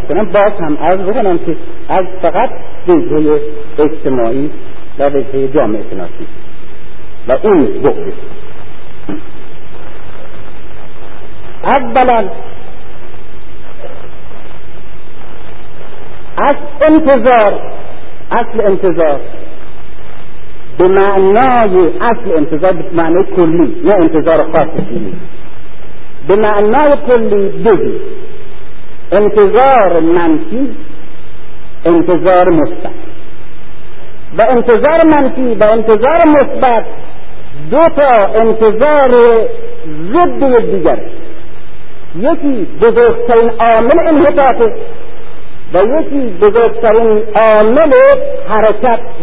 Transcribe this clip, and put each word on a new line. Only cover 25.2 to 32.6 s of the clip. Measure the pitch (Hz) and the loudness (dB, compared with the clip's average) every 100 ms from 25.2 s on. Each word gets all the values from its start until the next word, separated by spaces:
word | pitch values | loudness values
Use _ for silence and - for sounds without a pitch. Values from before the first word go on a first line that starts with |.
| - - - - - - - - - - 143 | -2 -2 -2 -2 -2 -2 -2 -2 -2 -2 0
به | 202 | 0
معنای | 214 208 208 254 302 285 220 | 2 2 2 2 2 2 2
کلی | 240 208 202 196 | 0 2 0 0
دو | 160 190 | 0 2
جور، | 160 - - - - - - - - - - - - - | 2 0 -2 -2 -2 -2 -2 -2 -2 -2 -2 -2 -2 0
انتظار | 190 208 214 196 214 269 254 190 170 | 0 2 2 2 4 4 2 2 2
منفی، | 160 180 170 151 - 220 269 - - - - - - - - - - - | 2 2 2 0 0 0 0 0 -2 -2 -2 -2 -2 -2 -2 -2 -2 -2
انتظار | 165 170 165 165 165 180 180 | 0 2 2 0 2 2 2
مثبت. | 165 | 2